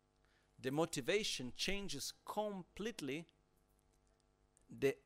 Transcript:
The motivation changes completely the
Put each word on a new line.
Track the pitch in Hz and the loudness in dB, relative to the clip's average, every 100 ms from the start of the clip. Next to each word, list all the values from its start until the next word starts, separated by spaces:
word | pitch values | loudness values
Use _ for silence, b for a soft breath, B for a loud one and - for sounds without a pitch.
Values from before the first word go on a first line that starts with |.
| _ _ b b b - | _ _ b b b -6
The | 127 | 0
motivation | 147 170 143 123 208 202 - 123 - | 2 2 2 2 2 4 0 -4 0
changes | - 202 101 139 - - - | 0 0 -2 -4 -4 -8 -4
completely | 208 214 190 - - 220 - 135 151 - _ _ _ _ _ _ _ _ _ _ _ _ - - 117 | -2 0 -4 -8 -6 -4 -2 -2 -4 -6 _ _ _ _ _ _ _ _ _ _ _ _ -20 -16 2
the | 135 - | 2 2